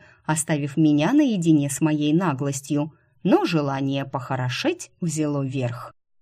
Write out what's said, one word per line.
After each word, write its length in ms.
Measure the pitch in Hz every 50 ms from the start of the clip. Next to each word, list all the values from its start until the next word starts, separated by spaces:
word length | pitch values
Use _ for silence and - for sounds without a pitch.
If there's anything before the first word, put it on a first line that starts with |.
| - - - _ _
оставив 520 | - 156 156 - - 165 147 143 143 - -
меня 340 | 160 151 147 147 151 170 254
наедине 560 | 294 - 262 220 190 165 165 160 147 143 143
с 120 | - -
моей 320 | 165 156 151 151 147 147 151
наглостью. 800 | 170 196 175 139 127 143 139 139 - - - 151 143 147 151 - _ _ _ _ _ -
Но 200 | 180 247 392 403
желание 640 | 226 175 160 143 139 135 135 139 135 139 139 135
похорошеть 840 | 131 - 139 123 - 135 127 127 127 123 - - 277 359 349 - - _ -
взяло 440 | - 165 147 156 151 147 147 143 139
верх. 480 | 131 127 139 127 120 120 120 - - - _ _ _ _ _